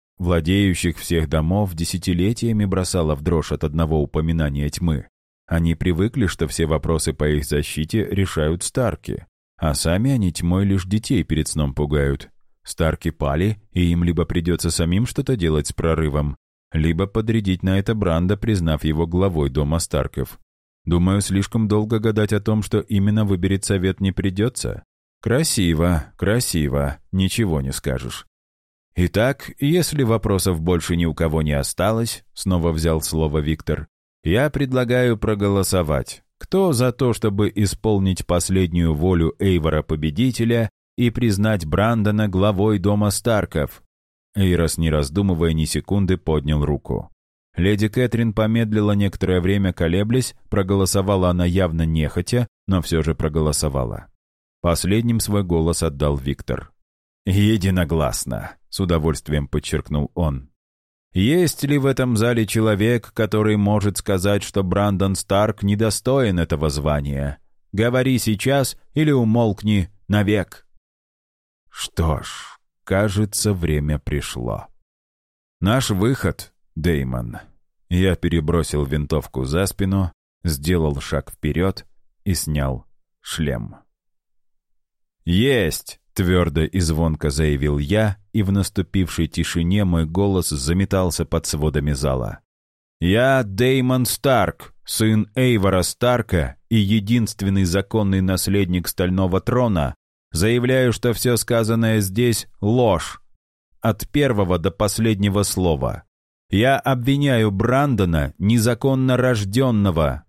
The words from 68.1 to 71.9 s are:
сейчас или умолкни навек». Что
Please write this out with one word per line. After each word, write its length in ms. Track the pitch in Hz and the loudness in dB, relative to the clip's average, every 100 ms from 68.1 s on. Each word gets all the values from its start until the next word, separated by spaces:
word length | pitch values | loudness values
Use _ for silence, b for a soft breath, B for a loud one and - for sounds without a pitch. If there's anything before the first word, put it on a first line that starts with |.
| 127 | 0
сейчас 580 | - 101 131 139 131 - - | 0 -2 0 0 0 -6 -6
или 180 | 143 151 | 0 2
умолкни 800 | 139 113 113 113 98 107 104 90 - - | 2 2 2 2 0 0 0 0 -6 -2
навек». 580 | 104 101 104 87 - _ _ _ _ _ _ _ _ _ _ _ | 0 2 0 -2 -10 _ _ _ _ _ _ _ _ _ _ _
Что 540 | - - | -12 -8